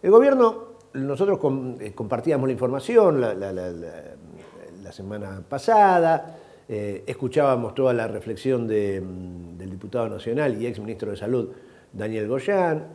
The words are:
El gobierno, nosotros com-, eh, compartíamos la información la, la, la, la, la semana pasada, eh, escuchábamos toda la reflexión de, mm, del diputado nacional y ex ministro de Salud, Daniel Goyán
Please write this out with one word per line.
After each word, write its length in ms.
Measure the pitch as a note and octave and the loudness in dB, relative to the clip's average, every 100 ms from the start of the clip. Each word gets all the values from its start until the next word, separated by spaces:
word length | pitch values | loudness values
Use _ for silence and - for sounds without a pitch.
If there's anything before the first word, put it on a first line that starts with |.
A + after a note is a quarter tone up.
El 80 | F3+ | 8
gobierno, 640 | A3 C#4 C4+ A#3 A3 - - _ | 8 8 6 4 2 -14 -20 _
nosotros 460 | C3+ C3+ C#3 G3 F#3+ | -6 -4 0 0 2
com-, 360 | D3 C3+ B2+ A#2+ | 0 0 -4 -8
eh, 120 | G#2 | -12
compartíamos 540 | - G#2+ A#2+ D#3+ C#3+ C3 | -8 -4 -2 0 0 0
la 60 | |
información 680 | A#2 B2 C3+ - A#3 G3 C#3+ | 0 -2 -2 4 6 6 4
la, 140 | A#2 | 0
la, 180 | F#2+ G2 | -2 -6
la, 200 | F#2 F2+ | -6 -6
la, 200 | E2+ E2 D#2+ D2 C#2+ E2 E2 - F2+ F2 F2+ | -8 -12 -14 -18 -20 -20 -20 -20 -20 -20 -20
la 80 | F#2+ | -20
semana 500 | - G2 G#2 G2 F#2+ - | -14 -12 -10 -10 -12 -8
pasada, 880 | C#3 - A3 G3+ F3+ E3 D#3+ - - - - - | -4 4 6 8 6 4 2 -2 -18 -20 -20 -8
eh, 340 | G#2+ G#2 G2 - | -6 -4 -6 -8
escuchábamos 640 | B2 B2+ D#3 C#3+ B2+ A#2 | -6 -2 2 2 2 -2
toda 200 | - C3 | 0 2
la 140 | A#2+ A2 | 2 -2
reflexión 600 | G2 A2 G2+ C3 B2+ A2+ | -6 -8 -6 -2 -2 0
de, 340 | G#2+ G2+ G2 | 0 0 -4
mm, 560 | F#2 F#2 F2+ F2 F2 F2 | -6 -10 -12 -14 -16 -14
del 140 | F#2+ | -12
diputado 360 | F#2 G#2 B2 A2+ | -12 -8 -6 -4
nacional 540 | G2+ A2+ B2 D3 G#2+ | -6 -6 -2 -2 -2
y 60 | A#2+ | -6
ex 120 | G#2 | -8
ministro 300 | G#2 A2+ G#2 | -10 -8 -8
de 80 | G2 | -8
Salud, 320 | G#2 B2+ A2 - - - _ | -4 -4 -4 -10 -20 -20 _
Daniel 360 | G2 G#2+ A2 G#2+ | -10 -6 -6 -4
Goyán 580 | C3 D#3+ G3 F3 D#3 D#3 | -4 -2 0 0 -2 -6